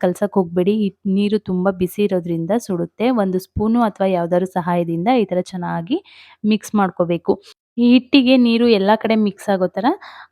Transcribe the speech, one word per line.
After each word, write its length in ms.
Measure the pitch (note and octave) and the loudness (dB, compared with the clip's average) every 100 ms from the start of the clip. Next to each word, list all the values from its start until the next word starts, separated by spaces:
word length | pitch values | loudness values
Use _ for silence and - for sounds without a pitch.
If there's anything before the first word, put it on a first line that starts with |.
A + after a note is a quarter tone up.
ಕಲ್ಸಕ್ 360 | F3+ F3 G3+ G3+ | -2 -2 -2 -2
ಹೋಗ್ಬೇಡಿ. 360 | E3+ F3 F3+ A3 | -2 0 0 0
ಈ 80 | G3+ - G3 | -2 -4 -4
ನೀರು 320 | F#3+ G#3 G#3 | -2 0 -2
ತುಂಬ 320 | - F3+ G3 | -2 -2 -2
ಬಿಸಿ 300 | F3+ F3+ - | -2 -4 -2
ಇರೋದ್ರಿಂದ 480 | G#3 F#3 E3+ E3 E3 A#3 | -2 -2 -4 -4 -2 -4
ಸುಡುತ್ತೆ. 500 | - F3 E3+ - A#3+ | -4 -6 -6 -4 -2
ಒಂದು 280 | A#3+ F#3+ F#3 | 0 -2 -4
ಸ್ಪೂನು 440 | - - G#3+ A#3 | -6 -4 0 0
ಅಥವಾ 240 | A3 - F#3+ | 0 -2 -2
ಯಾವ್ದಾದ್ರು 400 | F3+ E3+ F3+ F#3 | -2 0 -2 -2
ಸಹಾಯದಿಂದ 640 | F3+ E3+ F3 E3+ E3 G3 B3+ | -4 -2 -2 -2 -2 0 0
ಈ 40 | |
ಥರ 160 | F#3+ F3+ | 0 -4
ಚೆನ್ನಾಗಿ 580 | F3+ F#3 F3 E3+ E3+ E4+ - - - _ | -6 -8 -8 -6 -6 -6 -8 -20 -20 _
ಮಿಕ್ಸ್ 280 | G#3 G#3+ - | -2 -2 0
ಮಾಡ್ಕೋಬೇಕು. 600 | G#3+ F#3+ - E3+ E3+ - G3 - - _ - | 0 0 0 -2 -2 -2 -4 -6 -20 _ 0
ಈ 140 | A#3+ | 4
ಹಿಟ್ಟಿಗೆ 440 | B3 B3+ C#4+ B3 C4 | 4 4 2 4 4
ನೀರು 320 | A#3+ A3+ A#3+ | 4 4 4
ಎಲ್ಲ 220 | G#3 F#3+ A3 | 4 2 2
ಕಡೆ 200 | G#3+ A3 | 2 0
ಮಿಕ್ಸ್ 320 | G#3 F#3+ - | 0 -2 -2
ಆಗೋ 180 | F#3+ F3+ | 0 -2
ಥರ 200 | - A3+ G4+ - - - | -2 -2 -2 -8 -20 -6